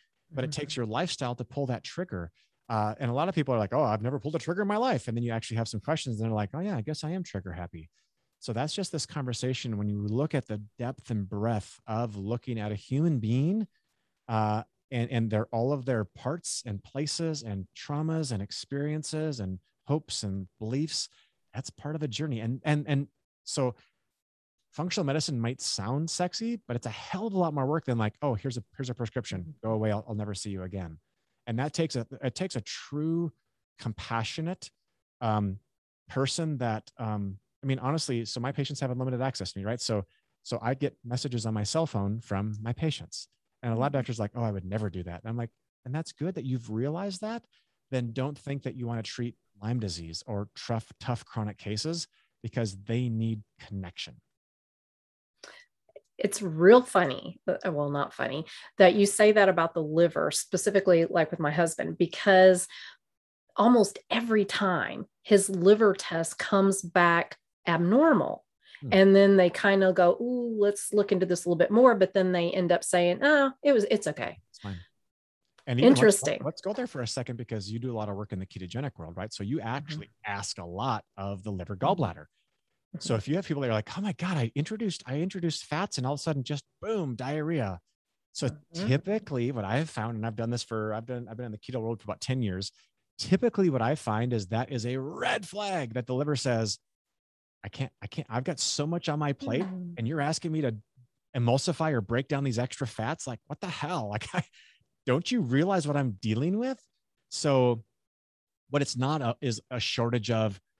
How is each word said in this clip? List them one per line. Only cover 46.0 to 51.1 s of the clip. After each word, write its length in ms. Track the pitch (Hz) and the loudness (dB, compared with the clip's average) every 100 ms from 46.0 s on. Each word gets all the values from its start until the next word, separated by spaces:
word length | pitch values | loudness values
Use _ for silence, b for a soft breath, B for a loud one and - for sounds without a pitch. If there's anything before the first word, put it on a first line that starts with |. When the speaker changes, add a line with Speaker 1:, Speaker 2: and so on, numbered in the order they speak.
| 160 | -8
Speaker 1:
good 240 | - 160 180 | -6 -6 -6
that 80 | |
you've 260 | 127 127 113 | -6 -6 -4
realized 520 | 110 139 165 202 180 | -4 -2 -4 -6 -8
that. 220 | 214 233 - _ _ _ _ | -8 -10 -12 _ _ _ _
Then 220 | 131 120 | -4 -4
don't 260 | 120 135 143 | -4 -4 -6
think 240 | 143 139 | -8 -6
that 120 | - 131 | -6 -6
you 100 | 120 | -6
wanna 160 | 117 | -6
treat 320 | 104 - 120 - _ 98 | -6 -6 -6 -6 _ _
Lyme 200 | 104 123 | -4 -2
disease 420 | 101 85 82 - - | -2 -6 -10 -12 -8
or 220 | 101 104 | -8 -8
tough, 380 | - - 113 - - | -10 -6 -4 -6 -10
tough 240 | - | -6